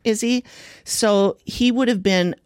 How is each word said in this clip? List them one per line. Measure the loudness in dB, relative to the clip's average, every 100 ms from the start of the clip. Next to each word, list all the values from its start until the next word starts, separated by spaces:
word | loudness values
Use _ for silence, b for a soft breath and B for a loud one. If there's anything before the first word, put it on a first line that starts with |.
Izzy. | -4 -2 -2 -4 -4 B B B
So | B -2 2 2 2 -2
he | -8 -2 0
would | 2 0
have | 0
been | 0 0 0 -4